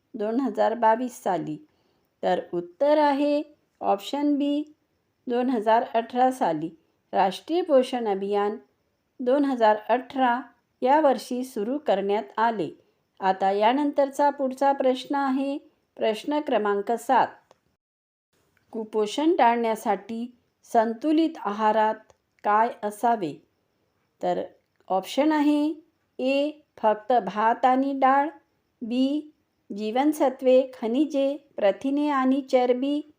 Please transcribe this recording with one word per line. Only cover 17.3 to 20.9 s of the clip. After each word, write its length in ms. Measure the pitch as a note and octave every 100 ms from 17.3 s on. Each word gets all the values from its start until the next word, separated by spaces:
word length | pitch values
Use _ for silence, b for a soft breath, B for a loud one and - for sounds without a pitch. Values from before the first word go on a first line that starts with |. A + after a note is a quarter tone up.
| - _ _ _ _ _ _ _ _ _ _ _ _ _
कुपोषण 640 | A3 G#3+ G#3+ G#3 C#4+ D#4 G4
टाळण्यासाठी 920 | A#3 A#3 A3+ G#3+ A3+ G3 - A3+ A#3+ _ _ _
संतुलित 680 | - A#3 A3+